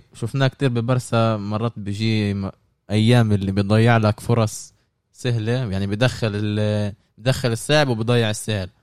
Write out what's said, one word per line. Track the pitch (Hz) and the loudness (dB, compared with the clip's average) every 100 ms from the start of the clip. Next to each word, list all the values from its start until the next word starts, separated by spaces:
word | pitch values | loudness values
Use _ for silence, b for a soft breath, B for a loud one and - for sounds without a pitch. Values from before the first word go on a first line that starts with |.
| - | -8
شفناه | - 117 139 135 | -10 -6 0 0
كتير | - 139 | 0 -2
ببرسا، | 120 117 127 - 117 113 107 | 0 0 -2 0 2 2 0
مرات | 101 107 117 104 | -4 -4 -4 -6
بيجي | 101 101 113 107 104 | -8 -4 0 0 0
م-، | 98 95 - _ _ - | -2 -6 -10 _ _ -2
أيام | 107 110 120 110 | 2 4 4 4
اللي | 101 98 | 2 0
بيضيع | 98 98 110 117 117 | 0 2 4 4 4
لك | 107 - | 2 0
فرص | - 117 107 - - _ _ _ _ | -2 0 0 -4 -16 _ _ _ _
سهلة، | - 127 117 107 | -8 -4 -2 -2
يعني | 123 120 95 98 | -4 -4 -4 -4
بيدخل | 104 127 - 110 | 0 0 0 -4
ال-، | 101 107 104 107 104 104 - _ - | -2 -2 -2 0 -2 -4 -8 _ -6
بيدخل | 120 135 123 | -4 -2 -2
الصعب | 113 - 151 139 | -2 0 2 2
وبيضيع | 110 110 120 110 | 0 0 0 0
السهل. | 107 - 104 90 - | -4 -4 -4 -6 -12